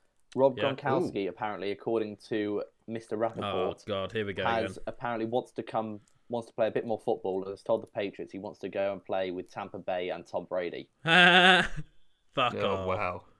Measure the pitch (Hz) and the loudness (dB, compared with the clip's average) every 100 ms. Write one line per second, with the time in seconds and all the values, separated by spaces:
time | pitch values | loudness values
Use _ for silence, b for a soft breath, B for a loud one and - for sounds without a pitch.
0 | _ _ _ 123 135 120 139 131 143 135 | _ _ _ 2 2 4 -2 0 0 0
1 | - 104 95 - 107 92 98 98 123 113 | 0 -2 -4 -4 -6 -4 -4 -4 -2 -2
2 | 107 104 - 110 104 101 - _ - 110 | -2 -8 -4 -2 0 -2 -6 _ -12 -10
3 | - 107 113 110 101 95 92 98 - 98 | -6 -2 -2 -2 -4 -2 -2 -4 -6 -4
4 | 95 110 101 95 113 113 101 - - - | -4 -4 -4 -2 0 0 -2 -6 -10 -8
5 | 120 117 113 123 - - 107 113 110 104 | -6 -4 -2 -4 -4 -8 -6 -4 -4 -8
6 | - _ - 117 110 - 110 123 117 107 | -16 _ -8 -8 -6 -2 0 0 -2 -4
7 | - - 95 95 92 98 - 110 - - | -2 -2 -2 -4 -4 -6 -2 -2 -2 -6
8 | 101 - 85 98 104 - 98 98 98 95 | -6 -6 -12 -10 -12 -10 -8 -4 -2 -4
9 | - 95 92 90 87 110 98 98 87 90 | -4 -4 -2 -6 -10 -10 -10 -10 -6 -4
10 | 90 82 87 95 85 92 85 - - _ | -4 -8 -8 -8 -4 -4 -4 -8 -14 _
11 | 160 165 175 180 185 180 - - - - | 6 10 10 10 8 6 4 -4 -8 -14
12 | - _ _ 143 123 107 104 95 95 92 | -20 _ _ -2 0 0 0 0 0 0
13 | 92 92 - _ | -2 -6 -12 _